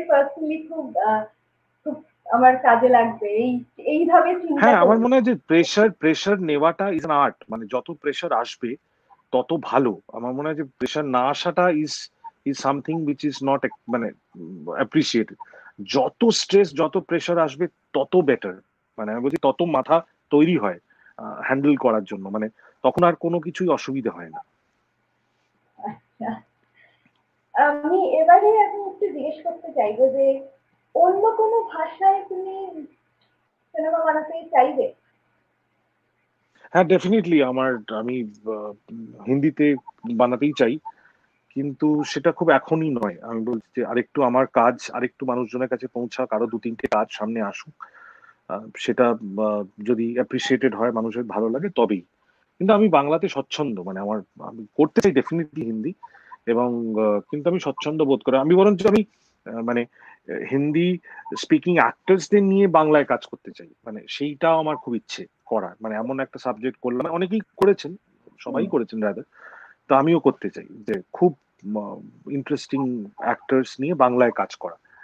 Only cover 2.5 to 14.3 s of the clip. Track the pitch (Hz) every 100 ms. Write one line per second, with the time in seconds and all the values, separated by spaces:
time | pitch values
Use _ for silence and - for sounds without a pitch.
2.5 | 254 254 233 247 240 226 - 208 208 247
3.5 | 247 - - - 302 330 339 339 359 339
4.5 | 277 226 214 175 226 240 262 233 185 -
5.5 | 160 170 - 214 - 156 156 196 202 170
6.5 | 147 160 165 196 165 160 147 135 - -
7.5 | 110 107 127 - 160 147 131 170 120 120
8.5 | - 117 131 _ _ _ _ _ 127 123
9.5 | 165 - 127 127 95 - 110 120 127 151
10.5 | 156 139 _ 127 151 147 123 127 143 175
11.5 | 165 180 156 151 - - _ - - 139
12.5 | 139 135 139 127 165 151 139 147 135 135
13.5 | 139 131 - - 120 110 - _